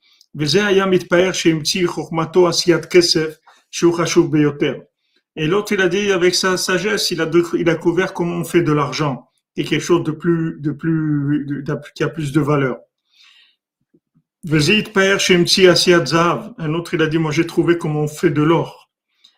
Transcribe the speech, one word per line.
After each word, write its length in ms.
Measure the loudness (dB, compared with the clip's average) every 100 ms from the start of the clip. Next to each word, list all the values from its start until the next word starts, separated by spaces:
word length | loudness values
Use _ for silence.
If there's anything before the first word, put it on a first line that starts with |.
| _ _ _ -6
Veze 220 | 0 2
haya 280 | 2 2 2
mitpaer 480 | 0 2 2 2
sheimtzi 480 | 0 0 0 -2 -2
bechokmato 640 | -2 -4 -6 -6 -2 2 2
asiyat 360 | 2 0 0
kesef, 580 | 2 4 4 0 -4 -8 _ _ _
shu 200 | 0 0 2
chashuv 320 | 0 2 2
beyoter. 540 | 4 2 0 -4 -4 -14 _ _ _ _ -6
Et 120 | -2
l'autre, 240 | -2 -2
il 100 | 0
a 80 | 0
dit, 220 | 0 0
avec 240 | 2 2 2
sa 200 | 0 -2
sagesse, 540 | -2 -2 -2 -2 -4
il 100 | -4
a 60 | 0
de-, 320 | 0 0 0
il 100 | 0
a 60 |
découvert 400 | 0 0 0 -2
comment 220 | -2 -4 -4
on 80 |
fait 180 | -2 0
de 100 | 2
l'argent, 560 | 0 0 -2 -4 -6 -12 _ _ -8
qui 60 |
est 20 |
quelque 180 | -4 -2
chose 220 | 0 0
de 80 | 0
plus, 480 | -4 -2 -2 -2 -6
de 120 | -8
plus, 760 | -6 -2 -2 0 -2 0 -2 -4
de, 140 | -8
de, 180 | -6 -8 -8 -6
qui 80 |
a 60 | -6
plus 220 | -4 -2
de 100 | -2
valeur. 360 | 0 0 -2 -6 _ _ _ _ _ _ _ _ _ _ _ _ _ _ _ _
Veze 260 | -2 0 2
itpaer 480 | 2 0 0 2 2
sheimtzi 480 | 2 2 4 4 6
asiyat 380 | 6 4 2 2
zahav. 480 | 0 0 -2 -8 -10
Un 160 | -6 -6
autre, 180 | -4
il 80 | -2
a 60 | -2
dit, 100 | 0
moi, 140 | -2
j'ai 160 | -2 -2
trouvé 320 | 0 0 0
comment 220 | -2 -4
on 60 | -4
fait 220 | -2 0
de 140 | 2
l'or. 480 | 2 2 -2 -12 _ _ _ _ _